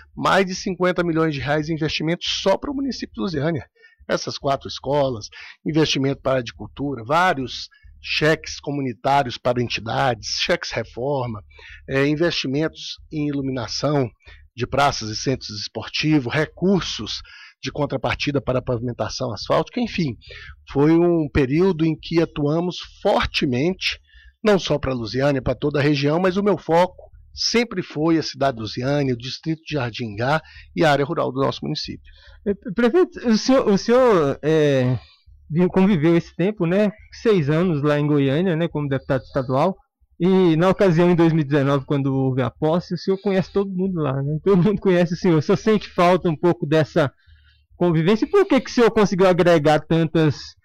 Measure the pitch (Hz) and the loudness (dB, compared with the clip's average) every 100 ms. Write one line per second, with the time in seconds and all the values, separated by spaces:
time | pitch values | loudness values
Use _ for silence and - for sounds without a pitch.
0 | - - 147 175 190 185 - 175 180 180 | -18 -6 0 2 0 -4 -6 -2 0 0
1 | 175 160 160 143 127 151 151 160 151 - | 0 0 0 -2 -2 -2 -2 -4 -4 -4
2 | 156 175 - - 196 196 - 277 277 226 | -4 -4 -4 -4 0 -2 -2 -6 -6 -6
3 | - - 208 156 147 156 - _ _ _ | -10 -8 -6 -4 -2 -4 -8 _ _ _
4 | - 175 - - 143 139 - - 131 147 | -6 -6 -6 -6 -4 -4 -6 -12 -4 -2
5 | 135 120 - - - - 180 156 151 151 | 0 -4 -10 -18 -20 -12 -4 0 2 0
6 | 135 135 135 131 117 - 107 - 143 131 | -2 -2 -2 -2 -2 -10 -14 -8 -8 -6
7 | 110 156 185 147 127 - - _ - - | -2 2 2 0 -4 -10 -16 _ -20 -18
8 | - - 151 160 - - - 143 135 113 | -8 -2 0 0 -2 -12 -8 -4 -4 -4
9 | 139 139 127 - - 123 120 - 107 123 | 0 0 0 -2 -2 0 -2 -4 -4 -2
10 | 135 117 - - - 170 - - 110 - | 0 -2 -4 -4 -2 -2 -4 -8 -8 -6
11 | 131 143 123 107 - - - - - 135 | -4 -4 -4 -8 -14 -20 -20 -18 -4 0
12 | 139 151 165 - 139 135 156 - - - | 2 2 0 -2 -4 -2 -4 -6 -16 -16
13 | - 156 147 143 135 131 110 - 139 147 | -12 -6 -4 -4 -4 -4 -6 -4 -2 0
14 | 123 - - - - - 123 127 139 - | -2 -6 -20 -20 -18 -10 -4 0 0 0
15 | 110 107 - 127 - 104 - 113 110 - | -6 -6 -4 -4 -6 -12 -12 -10 -10 -4
16 | 151 151 120 135 151 - 180 190 - - | 0 0 0 -2 -4 -2 0 0 0 -8
17 | 107 - - - - _ 135 147 139 135 | -8 -10 -14 -20 -20 _ -10 -6 -4 -4
18 | 127 139 - 139 - 127 - 120 123 120 | -4 -4 -2 -2 -2 -4 -2 -4 -4 -6
19 | 107 - 127 101 - 147 156 - 240 - | -6 -6 -8 -6 -2 -2 -2 -4 -6 -2
20 | 156 110 - - - - - 139 147 165 | -4 -6 -14 -20 -20 -20 -6 0 4 4
21 | 175 170 151 - 131 147 190 165 160 156 | 4 2 0 0 0 2 2 2 0 -2
22 | - 165 160 - 143 160 180 165 - - | -2 0 0 0 -2 0 -2 -6 -12 -4
23 | 196 214 - - 151 123 160 190 - - | 0 0 0 -2 -2 0 -2 -2 -6 -8
24 | _ - - _ 208 196 - 147 135 131 | _ -20 -20 _ 2 2 2 -4 -2 -4
25 | 110 120 139 139 120 123 147 147 143 147 | -4 -2 0 0 -2 -2 -2 0 2 2
26 | 143 160 185 180 202 175 - 160 180 - | 2 2 0 0 0 0 2 2 2 -2
27 | - - - - - 226 233 196 - 147 | -20 -20 -18 -6 -2 0 -2 -4 -8 -2
28 | 160 165 - 131 139 117 110 - 127 143 | 0 0 0 -4 -4 -4 -8 -6 -2 0
29 | 139 120 127 - 160 160 - 151 120 107 | 0 -2 -6 -10 -8 -8 -6 -6 -6 -6
30 | 117 101 123 156 - - - - 165 139 | -8 -4 -2 -2 -4 -20 -10 0 2 4
31 | 143 156 131 127 135 - 143 151 - - | 0 -2 -4 -2 -2 -2 -6 -6 -8 -12
32 | - - - - - 202 262 190 240 330 | -18 -20 -20 -10 -6 -6 -6 -2 2 4
33 | 359 - 240 214 - 262 - 196 - 240 | 2 0 0 0 4 2 4 2 4 4
34 | 254 196 143 - 147 160 147 135 127 123 | 4 4 2 0 0 2 4 2 2 0
35 | - _ _ - - 156 180 190 190 196 | -6 _ _ -20 -6 0 2 4 2 4
36 | 151 170 170 - 175 214 170 185 208 - | 4 2 0 -4 -4 -2 0 0 0 -2
37 | - - 233 202 139 156 185 151 147 147 | -14 -4 0 2 2 2 2 0 0 2
38 | 147 147 139 139 190 160 170 151 147 131 | 2 2 2 2 0 0 -2 -4 -4 -4
39 | - 135 - 147 127 131 170 185 _ _ | -2 -4 -4 -6 -2 0 0 -2 _ _
40 | _ - 175 190 180 156 180 185 202 160 | _ -2 2 4 4 4 2 4 4 4
41 | 175 175 170 160 139 147 139 143 135 143 | 4 4 4 2 2 2 2 0 0 -2
42 | 139 135 135 131 123 - 156 170 - 175 | 0 0 0 0 -2 -2 -2 -2 -2 -6
43 | - 190 202 190 - 196 196 185 190 180 | -4 -2 0 -2 0 -2 -2 -2 -4 -2
44 | 143 135 139 151 185 196 170 208 196 175 | -2 -2 -4 -2 2 4 4 2 2 2
45 | 175 175 190 156 143 196 - 214 - - | 2 0 2 2 2 0 2 0 0 2
46 | 175 180 180 151 175 170 151 156 147 175 | 4 4 0 0 0 0 0 2 2 2
47 | 143 - _ - _ _ _ - 175 160 | 0 -2 _ -20 _ _ _ -2 0 2
48 | 160 214 285 403 381 277 - - 226 220 | 2 2 2 2 4 2 0 2 4 4
49 | 202 185 190 175 175 170 151 151 - 165 | 2 4 4 4 4 4 4 2 2 0
50 | 165 170 156 - - - | 2 2 2 0 -6 -20